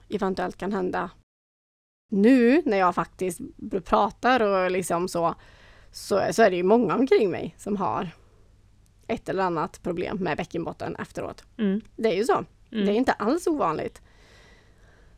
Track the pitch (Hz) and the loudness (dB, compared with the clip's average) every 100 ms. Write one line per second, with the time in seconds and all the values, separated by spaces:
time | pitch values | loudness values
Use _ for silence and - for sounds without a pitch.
0 | - 202 190 185 180 - 185 202 180 180 | -8 -4 -2 -2 -6 -6 -6 -4 -4 -4
1 | 180 - _ _ _ _ _ _ _ _ | -6 -12 _ _ _ _ _ _ _ _
2 | _ 196 214 262 233 294 294 196 180 175 | _ 2 6 8 6 4 4 2 2 2
3 | 165 - 185 170 - - 208 196 - 214 | -4 -4 -6 -6 -12 -14 -8 -8 0 0
4 | 208 - 240 254 208 190 185 185 170 170 | 0 0 0 2 2 2 0 -2 -2 -2
5 | 185 175 165 156 - - - - - - | -2 -2 -2 -4 -12 -20 -20 -20 -20 -18
6 | - 202 131 165 220 180 185 233 208 170 | -2 0 2 4 4 4 4 4 4 0
7 | 269 403 202 139 - - - 196 175 113 | 2 4 2 0 -6 -10 -8 -4 -2 -4
8 | 170 - _ _ - - _ _ _ _ | -6 -12 _ _ -20 -20 _ _ _ _
9 | - 160 - 185 185 170 170 - - 170 | -10 -8 -6 -4 -2 -2 -4 -6 -8 -6
10 | - 180 175 - 175 170 160 170 - - | -6 -4 -4 -4 -6 -8 -8 -8 -10 -10
11 | 175 - - - - - 208 202 - - | -12 -10 -10 -12 -18 -4 -2 -2 -6 -4
12 | 220 175 240 381 - - - 226 202 208 | -2 0 2 0 -2 -14 -10 -2 0 2
13 | 254 - 208 330 - 294 175 156 - - | 0 0 0 0 -2 0 -2 -2 -6 -12
14 | - - - - - - _ _ - - | -20 -20 -20 -20 -20 -20 _ _ -20 -20
15 | - | -20